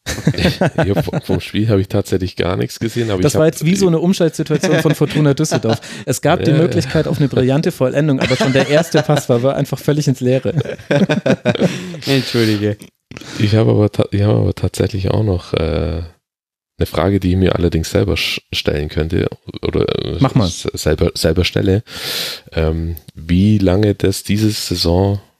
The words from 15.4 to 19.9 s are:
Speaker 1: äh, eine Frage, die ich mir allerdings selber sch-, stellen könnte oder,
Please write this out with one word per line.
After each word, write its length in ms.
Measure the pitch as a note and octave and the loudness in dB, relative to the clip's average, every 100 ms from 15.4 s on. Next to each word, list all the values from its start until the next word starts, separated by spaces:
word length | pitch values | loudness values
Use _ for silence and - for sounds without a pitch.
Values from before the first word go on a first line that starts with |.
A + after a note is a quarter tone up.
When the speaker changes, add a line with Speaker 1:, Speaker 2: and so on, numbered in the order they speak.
| - | -2
Speaker 1:
äh, 480 | - D#2+ D#2+ D#2+ E2 E2 - _ _ _ _ _ - | -4 -2 -2 -2 -4 -8 -16 _ _ _ _ _ -6
eine 80 | - | -4
Frage, 340 | - E2+ G2+ | 0 0 2
die 120 | F#2 | 2
ich 60 | F#2 | 2
mir 180 | F2+ - | 2 2
allerdings 360 | E2+ D#2+ D#2+ | 0 0 -2
selber 220 | F#2+ F#2+ D#2+ | -2 0 -2
sch-, 260 | - - - | -4 -6 -8
stellen 360 | - - D2 D2+ | -6 -2 -2 -2
könnte 380 | - D#2+ F#2+ G2 - - - | -4 -2 -2 -2 -6 -14 -8
oder, 260 | - - - | -4 0 0